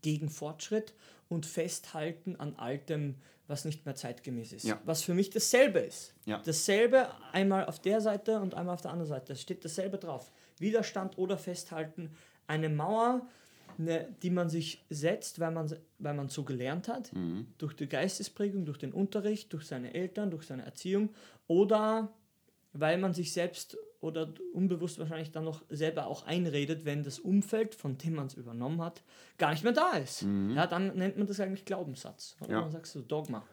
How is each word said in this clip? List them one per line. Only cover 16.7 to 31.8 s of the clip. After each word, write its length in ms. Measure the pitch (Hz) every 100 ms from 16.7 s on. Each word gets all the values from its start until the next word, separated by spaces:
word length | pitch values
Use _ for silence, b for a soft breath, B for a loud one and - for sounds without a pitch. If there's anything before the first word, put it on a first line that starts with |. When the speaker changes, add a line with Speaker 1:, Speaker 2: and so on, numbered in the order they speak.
| 160 175
Speaker 1:
hat, 240 | 254 220
Speaker 2:
Mhm. 340 | 95 87 90 113 -
Speaker 1:
durch 160 | 151
die 140 | - 143
Geistesprägung, 800 | 135 185 - 208 - 208 196 156
durch 120 | 139
den 140 | 135
Unterricht, 640 | - 196 214 202 214 -
durch 120 | 156 156
seine 280 | 131 123
Eltern, 360 | 165 185 196 208
durch 140 | 160
seine 200 | 156 131 -
Erziehung 500 | - 180 196 208 B B B _
oder 640 | 170 202 214 214 220 214 - _ _ _ _ _
weil 240 | 147 156 175
man 160 | 190
sich 200 | 170 175
selbst 420 | 180 175 175 - - - _
oder 340 | 160 160 160 156 359
unbewusst 440 | 330 185 175 170 151
wahrscheinlich 340 | 156 160 156
dann 120 | 156
noch 180 | 160 160 -
selber 380 | 143 156 160 139
auch 180 | 139 -
einredet, 600 | 170 170 143 143 160 151
wenn 180 | 143
das 160 | 143 135
Umfeld, 560 | - 196 196 220 220 -
von 220 | 143 135
dem 180 | 165 156
man's 180 | 135
übernommen 480 | - 120 117 127 165
hat, 220 | 165 170 B B B -
gar 140 | 147
nicht 140 | 151 208
mehr 80 |
da 180 | 269 349 220
ist. 260 | 135 -
Speaker 2:
Mhm. 320 | 98 101 98 131
Speaker 1:
Ja, 120 | 175
dann 280 | 175 190 190
nennt 220 | 190 196
man 100 | 208
das 140 | 196
eigentlich 240 | 190 190 -
Glaubenssatz. 720 | 190